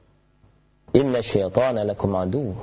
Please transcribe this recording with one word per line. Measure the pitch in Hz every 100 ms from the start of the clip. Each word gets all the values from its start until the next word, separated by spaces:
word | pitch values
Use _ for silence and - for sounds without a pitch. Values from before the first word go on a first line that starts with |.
| _ _ _ _ _ _ _ _ -
"Inna | 120 139 123 107
syaitana | 104 92 101 131 113
lakum | 104 101 98 95
adu." | 92 127 127 90